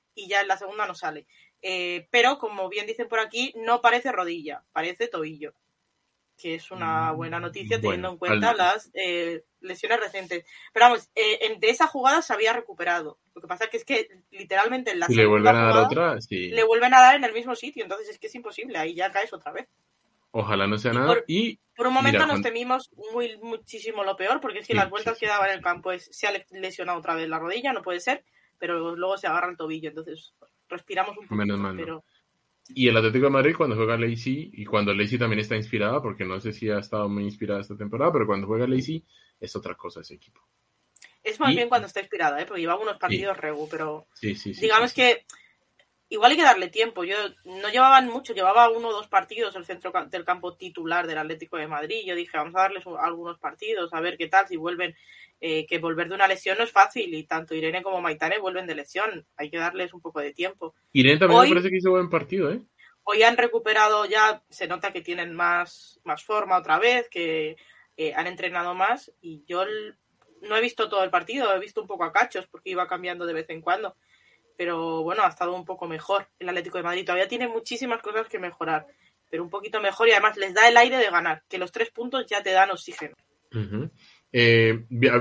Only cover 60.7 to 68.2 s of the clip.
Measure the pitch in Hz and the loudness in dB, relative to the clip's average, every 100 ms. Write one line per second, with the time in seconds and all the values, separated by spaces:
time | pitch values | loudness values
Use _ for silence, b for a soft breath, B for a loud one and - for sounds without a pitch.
60.7 | - _ 135 131 156 185 - 262 175 185 | -16 _ 4 4 6 8 8 8 6 2
61.7 | 185 185 185 180 165 120 190 151 226 - | 0 4 4 2 -2 -2 -2 -2 -2 -10
62.7 | _ b _ - 208 233 240 240 226 220 | _ b _ -2 4 6 6 0 0 0
63.7 | 214 214 214 202 214 214 214 _ - 175 | 4 4 4 2 4 4 2 _ -12 -8
64.7 | 175 196 180 165 175 170 165 175 175 175 | -6 -6 -8 -8 -8 -8 -2 0 0 -4
65.7 | - - _ 170 147 - 214 190 185 165 | -10 -20 _ -8 -8 -4 -4 0 0 2
66.7 | 160 233 247 240 180 170 160 156 160 b | 2 4 2 -2 -6 -4 -2 -4 -8 b
67.7 | b b - 156 147 | b b -6 -4 -4